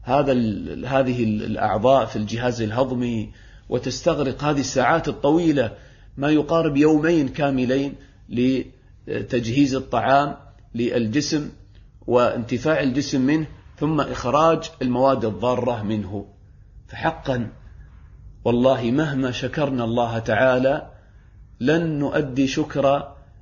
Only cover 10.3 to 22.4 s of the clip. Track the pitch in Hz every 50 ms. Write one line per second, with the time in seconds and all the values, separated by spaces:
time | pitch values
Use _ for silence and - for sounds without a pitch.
10.3 | 151 - - - - - - - - 117 120 117 - 123 117 107 110 147 147 -
11.3 | 160 151 - - - - - - - - - - - - - - 120 123 120 110
12.3 | - 120 113 - 127 113 - 156 156 139 143 131 120 143 139 - 151 135 127 135
13.3 | 151 160 156 143 - - - - - - 143 151 160 147 127 123 123 - - 123
14.3 | 139 147 160 165 165 - - - - - 131 127 123 127 131 135 135 117 107 110
15.3 | 101 92 113 123 127 123 117 123 120 110 101 98 110 107 98 92 104 101 101 -
16.3 | - - - - - - - - - - - - - - - 160 - - - 143
17.3 | 127 123 113 104 - - - - - - - - - - - - - - - -
18.3 | - - - 123 120 120 127 131 131 120 123 117 123 147 160 147 139 131 135 127
19.3 | 123 - 131 123 - 160 147 135 135 123 117 113 117 120 120 117 117 113 113 117
20.3 | 107 101 131 131 127 127 131 131 147 156 - - - - - - - - - -
21.3 | - - - - - - 120 135 156 170 170 160 156 143 143 135 - 156 147 131
22.3 | 123 135